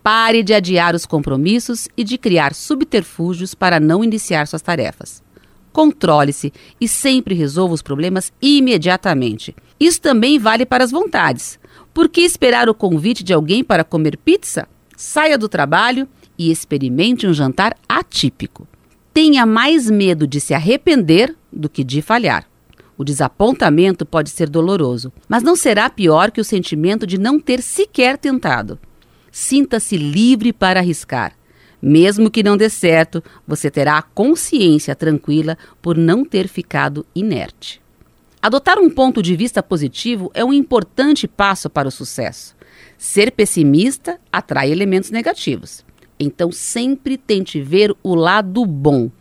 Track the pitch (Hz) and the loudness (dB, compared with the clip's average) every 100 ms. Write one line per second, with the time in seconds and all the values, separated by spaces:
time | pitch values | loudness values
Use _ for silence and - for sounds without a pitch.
0 | 214 220 226 226 196 214 180 180 170 170 | 0 2 2 2 2 0 2 0 2 0
1 | - 156 143 135 156 226 - 233 - - | -2 -4 -2 -2 0 0 -2 -8 -8 -8
2 | 214 247 302 262 143 143 - 302 311 233 | -6 -4 0 2 2 -2 -6 -4 0 -2
3 | - - 170 175 185 - 185 170 151 170 | -4 -6 -6 -6 -10 -4 0 2 2 2
4 | 226 214 - 156 147 160 - 165 117 - | 0 -2 -4 -4 -4 -8 -6 -4 -4 -8
5 | - - _ _ _ _ _ - 311 - | -18 -20 _ _ _ _ _ 2 2 2
6 | - 147 143 143 139 - - _ 233 - | 2 2 2 -2 -8 -12 -20 _ -4 -2
7 | 277 262 240 185 151 147 185 165 - 139 | 0 0 0 -2 -2 0 -2 -2 -6 -4
8 | 175 185 185 _ 269 285 262 214 160 185 | -2 -2 -6 _ 2 4 4 2 0 0
9 | 202 147 123 110 - - _ _ 320 339 | 0 -2 -2 -6 -12 -20 _ _ 2 2
10 | 320 247 240 294 214 226 247 254 254 277 | 0 2 4 2 2 0 0 0 0 0
11 | 403 294 165 123 - - _ - - - | -2 0 0 -2 -8 -16 _ -20 -12 0
12 | 330 - 339 - 254 240 240 220 202 160 | 0 2 0 2 2 2 2 0 0 0
13 | 170 240 180 175 151 202 262 185 160 160 | 0 -4 0 0 2 -2 0 0 0 -2
14 | 156 143 - 381 - - - _ _ _ | -2 -2 0 0 0 -10 -10 _ _ _
15 | - - 311 285 214 - 139 165 226 254 | -6 0 2 0 -2 -2 0 2 0 -2
16 | 269 _ _ _ 165 160 - 143 135 123 | -6 _ _ _ -2 -2 -2 -4 -2 0
17 | 202 247 196 156 135 123 202 - _ - | 0 0 0 0 0 0 -2 -2 _ -6
18 | - - 143 - 160 - - _ _ _ | -4 -4 -4 -4 -14 -14 -20 _ _ _
19 | _ - 311 285 233 220 254 320 233 214 | _ 2 4 4 4 2 2 2 2 2
20 | 196 165 151 143 - 139 151 269 - 294 | 2 2 0 -2 -2 -2 0 0 2 2
21 | 170 165 254 330 _ - 151 - 131 139 | 4 4 2 -4 _ -8 -8 -6 -4 -4
22 | - 226 208 101 - _ _ _ _ _ | -2 -2 0 -2 -4 _ _ _ _ _
23 | 139 143 139 _ 208 262 196 151 185 180 | -6 -2 -4 _ 0 2 2 4 2 0
24 | 156 165 147 - 160 156 165 196 139 123 | -2 -4 -4 -4 -2 0 0 0 -2 -4
25 | 131 - _ 226 247 349 285 208 240 - | -8 -18 _ 0 2 2 2 2 0 0
26 | 180 156 202 226 214 202 175 151 165 214 | 2 4 2 0 -2 -2 -2 -2 0 -2
27 | 214 190 208 302 - 254 - - 415 - | -4 -2 0 0 0 -4 -4 -4 -2 2
28 | 247 277 285 262 175 123 104 - - _ | 0 0 -4 -2 -2 -2 -4 -12 -18 _
29 | _ _ _ - - 269 269 226 - 185 | _ _ _ -10 -2 0 0 -2 -4 -4
30 | 147 147 233 254 233 220 190 185 180 156 | -2 0 2 4 2 0 0 0 0 -4
31 | - 131 101 _ _ _ _ _ 139 156 | -6 -6 -6 _ _ _ _ _ 4 6
32 | 185 208 220 226 208 202 220 - 180 160 | 6 4 0 2 2 2 2 0 2 2
33 | 165 170 - - - 151 151 - 143 151 | 2 -4 -12 -20 -10 -4 -4 -2 0 0
34 | - - 226 330 - 302 185 151 147 135 | -2 -2 0 0 -2 2 4 2 0 -4
35 | 160 151 - 151 156 160 - _ - 165 | -2 -2 0 -2 -2 -6 -12 _ -4 0
36 | 165 196 285 208 185 - - 147 143 143 | 2 2 0 -4 -4 -8 -6 -4 -4 -4
37 | - - 214 147 82 - - - _ _ | -10 -6 -4 -4 -6 -14 -20 -20 _ _
38 | _ _ _ _ - 262 - 381 349 - | _ _ _ _ -2 0 0 4 2 4
39 | 262 247 175 175 233 - - 175 143 - | 0 2 0 0 -2 -4 -4 -4 -4 -6
40 | 233 233 185 - 240 285 277 240 185 - | -6 -6 -6 -4 0 0 2 0 -2 -2
41 | 285 294 - - 202 190 - - 135 - | 2 2 -2 -2 -2 -2 -4 -4 -4 -6
42 | 131 - 117 - - _ _ _ - _ | -14 -8 -10 -10 -20 _ _ _ -20 _
43 | - - 220 - 208 - 147 147 226 269 | -6 0 0 2 -2 2 4 4 2 -2
44 | - 349 _ 180 - 139 135 160 202 185 | -10 -12 _ -8 -6 -4 -2 -2 0 -2
45 | 185 220 240 381 - 117 - - _ _ | -2 -6 -6 -6 -6 -8 -10 -20 _ _
46 | _ _ 143 - 170 170 - 240 247 269 | _ _ -8 -2 -4 -4 -8 -4 -4 -4
47 | - 262 - 208 185 156 139 175 208 - | -4 -8 -2 -2 -2 -8 -2 2 2 0
48 | 196 175 165 202 196 190 226 147 143 139 | -2 0 2 2 0 -2 -2 0 2 2
49 | 117 - | 0 -6